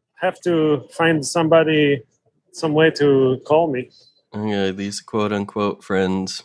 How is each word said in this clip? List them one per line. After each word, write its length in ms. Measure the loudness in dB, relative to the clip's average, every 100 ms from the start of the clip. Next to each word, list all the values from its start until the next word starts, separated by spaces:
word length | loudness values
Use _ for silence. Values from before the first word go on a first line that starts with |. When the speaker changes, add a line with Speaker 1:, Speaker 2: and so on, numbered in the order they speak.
| _ -6
Speaker 1:
have 180 | -6 -4
to 460 | -2 0 0 0 -4
find 340 | -2 0 0 -2
somebody, 760 | -2 2 4 4 2 2 0 -4 _ _ _ _
some 200 | -8 -2
way 160 | 2 2
to 500 | 2 2 4 2 0 0
call 240 | 0 2
me. 180 | -4 -8 _ _ _ _
Speaker 2:
Okay, 380 | -8 -4 -2 -2
these 300 | -2 -8 -10
quote 300 | -8 -4 -2
unquote 500 | -2 -4 -4 -4 -4
friends. 600 | -4 -2 0 -2 -6 -8